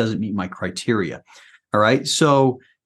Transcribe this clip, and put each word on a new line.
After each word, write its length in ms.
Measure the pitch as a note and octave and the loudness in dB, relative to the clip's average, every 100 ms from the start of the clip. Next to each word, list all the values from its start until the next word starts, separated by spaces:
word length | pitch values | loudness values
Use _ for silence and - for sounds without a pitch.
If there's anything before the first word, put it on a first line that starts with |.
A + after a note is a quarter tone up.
doesn't 200 | A2+ A2 | -2 -2
meet 140 | G#2+ | -4
my 140 | G2+ F#2 | -6 -8
criteria." 760 | - F#2 - - A2+ E2 - - - - _ _ | -8 -10 -8 -2 -2 -2 -8 -16 -20 -20 _ _
All 80 | G#2+ | 0
right. 260 | G#2+ C3+ D3 | 2 2 0
So, 540 | - D#3 C#3 C3+ B2+ _ _ | 0 4 4 2 0 _ _